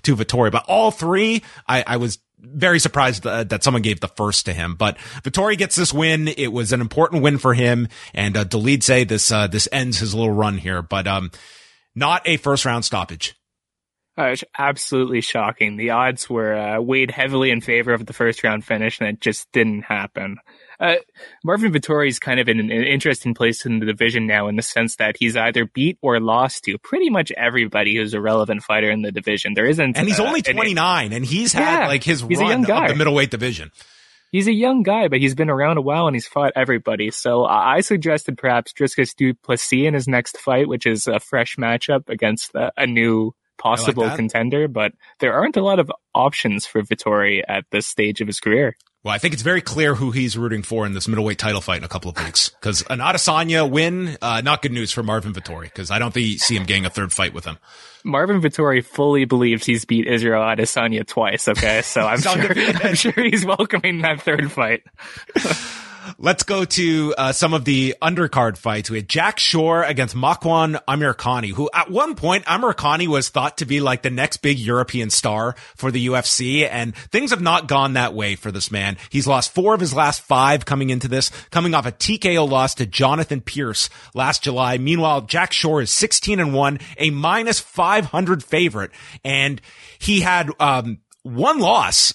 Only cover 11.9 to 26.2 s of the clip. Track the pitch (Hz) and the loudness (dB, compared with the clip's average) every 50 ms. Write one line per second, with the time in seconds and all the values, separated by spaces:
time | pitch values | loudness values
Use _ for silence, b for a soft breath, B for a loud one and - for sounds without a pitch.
11.9 | B 117 143 151 170 180 - 170 160 - - 143 139 131 - 131 120 117 107 - | B -2 0 0 0 0 2 0 -2 0 2 0 0 2 2 0 0 0 -2 -2
12.9 | - 95 87 - 82 80 - - - _ _ _ _ _ _ _ _ _ _ _ | -4 -4 -4 -6 -8 -10 -10 -10 -12 _ _ _ _ _ _ _ _ _ _ _
13.9 | _ _ _ _ - - 147 127 127 - - _ - - 139 143 139 - - - | _ _ _ _ -4 -2 -2 0 -2 -4 -8 _ -6 -2 0 0 0 -2 -4 -2
14.9 | 139 131 127 123 123 113 - - - 117 104 107 110 - 110 104 104 107 113 117 | 0 0 0 2 0 -2 -2 -2 -2 0 0 0 0 0 -2 -2 -2 -4 -4 0
15.9 | 117 120 127 131 123 - - - 123 113 110 107 107 107 104 104 107 113 120 127 | 0 2 2 0 0 -4 -8 -6 -4 -2 -2 0 -2 -2 -2 -2 -2 -2 0 0
16.9 | 131 135 131 127 - 139 131 135 135 131 131 131 117 117 - 127 117 117 117 123 | 2 0 0 0 0 -2 -2 0 0 2 2 2 2 0 0 0 0 0 2 2
17.9 | 117 110 110 - - - 120 113 113 - - 110 107 107 - - 113 107 110 113 | 0 0 -2 -8 -4 0 0 0 0 0 0 0 0 -2 -4 -4 -4 -2 -2 -2
18.9 | - - 110 104 104 - - 117 107 - - _ - 127 110 110 104 104 - - | -2 -2 -4 -4 -4 -2 -2 -2 -2 -4 -8 _ 0 2 2 2 0 -4 -4 -4
19.9 | 107 101 98 - - - 98 98 101 - _ B B B B B B B - 170 | -4 -4 -4 -6 -8 -8 -8 -8 -10 -12 _ B B B B B B B 0 0
20.9 | 170 175 - _ B B B B B B B 165 196 208 226 214 156 143 - - | 0 0 -2 _ B B B B B B B 0 0 2 2 2 2 2 0 2
21.9 | 151 147 147 135 120 - - 135 123 127 120 123 113 113 107 110 113 113 123 139 | 2 2 2 0 0 -2 -2 -2 0 2 2 2 2 2 0 0 0 0 2 2
22.9 | 139 135 - 156 127 - - 123 113 - 117 117 113 - - 123 113 110 110 107 | 0 2 2 0 0 0 -2 -4 -2 2 2 0 0 0 -4 -2 -2 0 0 -2
23.9 | 104 - 117 117 113 117 110 107 107 104 104 104 104 110 - - - 117 117 110 | 0 2 0 0 2 0 0 2 0 0 0 0 -2 -2 -4 -2 -2 -2 -2 -2
24.9 | - - 110 107 - - 123 113 113 117 113 117 117 123 117 - - 131 135 175 | -2 -2 -2 -2 0 0 -2 0 2 2 0 2 2 0 -2 -2 -2 0 0 0
25.9 | - - - 131 120 113 | 0 0 0 2 2 2